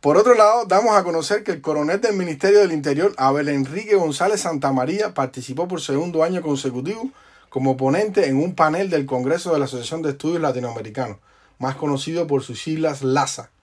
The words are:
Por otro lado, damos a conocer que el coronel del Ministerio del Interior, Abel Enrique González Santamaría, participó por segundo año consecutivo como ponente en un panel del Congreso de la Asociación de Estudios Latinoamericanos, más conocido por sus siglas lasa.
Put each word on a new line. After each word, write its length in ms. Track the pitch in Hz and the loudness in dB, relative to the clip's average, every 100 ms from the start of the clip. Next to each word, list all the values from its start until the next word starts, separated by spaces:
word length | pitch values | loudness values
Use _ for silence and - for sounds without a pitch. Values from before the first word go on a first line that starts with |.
Por 160 | 143 156 | 4 6
otro 180 | 220 | 6
lado, 300 | 233 208 233 | 6 6 4
damos 320 | 208 185 233 208 | 2 2 4 2
a 60 | |
conocer 400 | 175 165 156 208 | 2 -4 -2 -2
que 80 | 208 | -2
el 100 | 165 | -6
coronel 400 | 139 151 147 196 | -2 -2 0 0
del 140 | 233 | 0
Ministerio 460 | 202 175 139 196 208 | -2 -4 -2 4 6
del 100 | 190 | 6
Interior, 420 | 160 139 139 139 196 | 2 -2 0 0 2
Abel 320 | 135 143 147 | 2 2 0
Enrique 480 | 143 131 170 214 202 | -2 -2 -4 2 2
González 460 | 165 139 180 208 | 2 0 0 0
Santamaría, 720 | 196 156 139 131 127 190 214 | -2 -2 0 0 0 -2 -2
participó 540 | - 131 - 123 131 180 | -2 -4 -6 -10 -6 -4
por 140 | 180 | -6
segundo 420 | - 135 175 160 | -4 -4 -2 0
año 180 | 165 185 | 0 0
consecutivo 720 | 156 139 139 123 143 220 262 _ _ _ _ | -2 -4 -4 -6 -6 -8 -10 _ _ _ _
como 280 | 135 131 131 | -4 -2 0
ponente 520 | 131 165 214 202 156 | 0 0 0 0 2
en 80 | 135 | 2
un 180 | 170 | 0
panel 360 | 180 156 165 196 | 2 2 2 0
del 160 | 165 135 | -2 -2
Congreso 460 | 131 127 170 180 | -4 -2 -2 0
de 60 | 156 | 0
la 60 | |
Asociación 380 | 135 127 120 160 | 0 -4 -8 -6
de 80 | 156 | -6
Estudios 300 | 139 156 170 | -4 -4 -2
Latinoamericanos, 760 | 156 123 123 117 107 113 120 101 _ _ _ _ | -2 -2 -6 -8 -10 -8 -8 -10 _ _ _ _
más 160 | 135 | -6
conocido 540 | 139 151 139 151 165 160 | -4 -4 -2 -4 -4 0
por 160 | 139 | -2
sus 180 | - 117 | -2 -10
siglas 400 | - 156 160 139 | -6 -2 -2 -2
lasa. 480 | 135 139 135 - - _ | -2 0 -2 -6 -14 _